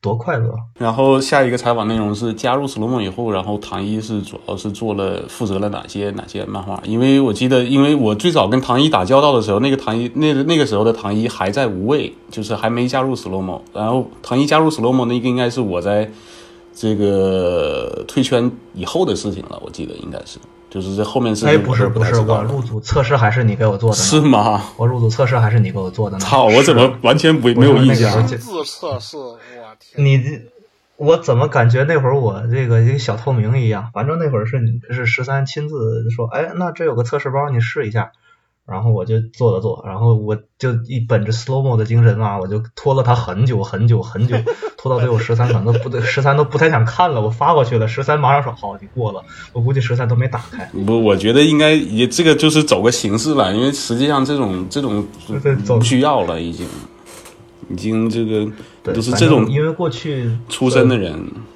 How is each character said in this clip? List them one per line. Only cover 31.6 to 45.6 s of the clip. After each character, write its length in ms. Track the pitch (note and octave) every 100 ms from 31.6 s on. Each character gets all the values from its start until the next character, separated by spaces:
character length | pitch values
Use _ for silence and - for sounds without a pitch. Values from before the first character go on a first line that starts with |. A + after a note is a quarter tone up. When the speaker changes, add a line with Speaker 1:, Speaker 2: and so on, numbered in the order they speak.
| A#2
Speaker 1:
觉 140 | B2+
那 160 | C#3 D#3+
会 100 | C3
儿 80 | C#3
我 300 | A#2 G2 A#2
这 220 | B2+ B2
个 120 | A#2
一 120 | A#2
个 60 | C#3
小 160 | - G#2+
透 160 | -
明 280 | B2 G#2+ C3
一 80 | A#2
样？ 220 | G#2 A#2
反 140 | G#2 B2+
正 140 | E3
那 100 | D#3+
会 80 | A#2+
儿 80 | A2+
是 140 | C3
你， 200 | A#2 A#2 -
是 100 | B2
十 200 | A#2+ B2
三 220 | B2+ C#3 C3+
亲 220 | D3+ D3+
自 400 | D3+ A2+ A2+ A2+
说， 140 | A#2 A#2
哎， 240 | C3 D#3+
那 160 | F3 F3+
这 140 | -
有 100 | E3
个 80 | A#2
测 160 | A#2+ D3
试 100 | C#3+
包， 200 | C#3 C#3+
你 100 | B2
试 280 | A2+ - A2+
一 20 |
下。 220 | A2 F#2+ _ _ _ _ _ -
然 120 | F#2+
后 80 | A2+
我 160 | G#2+ F#2+
就 120 | A2 A2+
做 180 | - A#2+
了 120 | F#2
做， 200 | A2 - -
然 120 | F#2+
后 140 | A#2
我 240 | A2 G#2 G#2+ _ _
就 160 | C3 A#2 A2+
一 140 | B2+
本 240 | A2+ A2
着 80 | G2+
slow 300 | A2+ - C3+
mo 160 | C3+ A2+
的 80 | A2
精 180 | A#2
神 140 | A#2 G#2+
嘛， 200 | G#2+ G2
我 80 | F#2
就 160 | G#2+ A2+ -
拖 160 | D3
了 100 | C3+
他 120 | A#2+
很 320 | A#2+ - F#2 B2
久 160 | A2
很 260 | G2 G2 A#2
久 140 | A2
很 260 | - F#2 A#2+
久， 80 | A2+ A#2 -
Speaker 3:
<laughs> 200 | G#4+ -
Speaker 1:
拖 180 | C3
到 60 | B2+
最 80 | A#2+
后 100 | A2
十 160 | A2+
三 140 | A2+ A#2+
可 60 |
能 100 | A2+